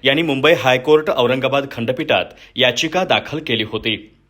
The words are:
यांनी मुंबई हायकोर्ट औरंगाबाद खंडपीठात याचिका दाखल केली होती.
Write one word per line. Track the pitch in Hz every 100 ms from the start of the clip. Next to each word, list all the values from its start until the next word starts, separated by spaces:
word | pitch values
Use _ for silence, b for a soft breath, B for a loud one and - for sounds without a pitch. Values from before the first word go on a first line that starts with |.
यांनी | 131 139
मुंबई | 165 135 147
हायकोर्ट | 165 131 127 131 151 151 131
औरंगाबाद | 120 131 131 135 139
खंडपीठात | - 113 131 156 107 90 - B -
याचिका | 127 123 156 175
दाखल | 185 113 - 151 151
केली | 117
होती. | 107 110 113 107 - _ _